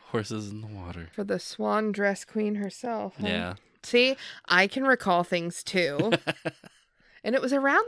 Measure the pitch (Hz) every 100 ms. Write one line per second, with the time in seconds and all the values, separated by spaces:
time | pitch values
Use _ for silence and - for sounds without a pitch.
0 | - 117 104 110 101 107 110 104 87 87
1 | 82 - 202 190 - - 214 208 214 202
2 | 202 196 - 220 214 208 196 - 247 220
3 | 202 - 208 180 175 92 _ _ - 240
4 | 254 269 - - - 180 202 - 269 247
5 | 196 175 175 175 170 - - 185 160 143
6 | 196 262 - - 160 - - _ _ _
7 | _ - - 262 262 277 269 320